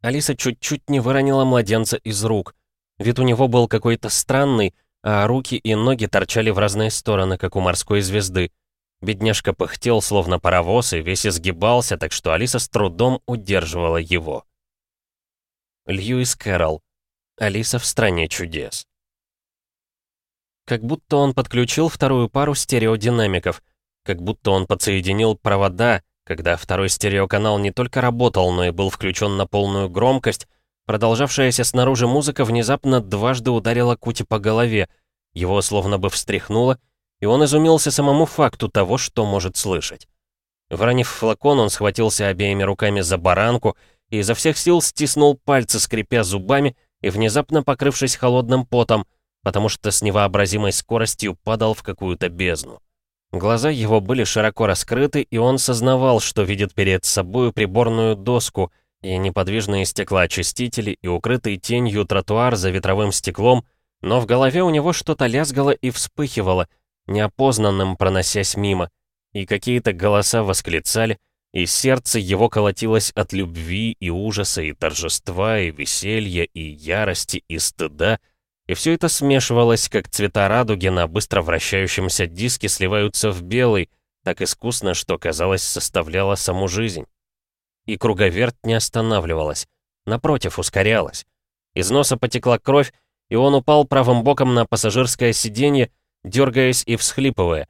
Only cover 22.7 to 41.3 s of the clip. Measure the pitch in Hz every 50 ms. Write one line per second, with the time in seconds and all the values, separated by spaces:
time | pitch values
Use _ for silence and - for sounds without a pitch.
22.7 | - 120 110 110 110 110 101 117 120 117 110 101 92 87 - 90 85 - _ _
23.7 | _ _ _ _ _ _ _ - 95 85 87 98 110 _ _ 104 98 95 92 -
24.7 | 101 92 - - 98 95 87 92 98 104 113 110 107 - _ 110 101 98 98 98
25.7 | 90 90 113 120 113 - _ _ _ _ _ - 82 80 82 85 87 85 - -
26.7 | 95 92 98 95 - - - 104 98 98 98 95 - 101 104 110 107 101 101 101
27.7 | 92 - 123 120 - 135 123 123 120 117 123 120 - 95 92 90 90 90 90 90
28.7 | 85 87 98 95 - - - 95 90 - 107 101 98 98 98 - - 104 101 98
29.7 | 98 98 98 92 87 95 110 127 135 131 - 117 104 - - _ _ _ _ _
30.7 | _ _ _ - 107 107 113 113 113 113 143 131 - - 135 127 123 - 120 -
31.7 | - 127 123 131 135 117 123 120 127 147 143 151 135 - 131 110 117 120 113 107
32.7 | 139 135 - 135 131 127 107 95 107 101 107 123 131 123 113 127 123 117 95 113
33.7 | 117 120 120 120 120 - - 120 117 - 107 _ 110 107 101 110 110 113 120 117
34.7 | 110 104 92 - _ _ _ _ _ _ _ _ _ 82 87 90 98 101 92 -
35.7 | 101 104 92 98 101 95 95 95 - - - - 101 92 - - 104 110 123 127
36.7 | 131 - _ _ _ _ _ _ _ _ - 104 117 139 151 139 139 151 156 165
37.7 | 160 156 - 151 131 - 139 143 139 147 165 151 - - 151 120 - - - 104
38.7 | - 110 98 90 113 131 - - _ - 110 104 98 98 87 92 - - - 101
39.7 | 92 82 - - - - - _ _ _ _ _ _ _ _ _ _ _ _ _
40.7 | - 85 104 120 123 127 120 - - - - 113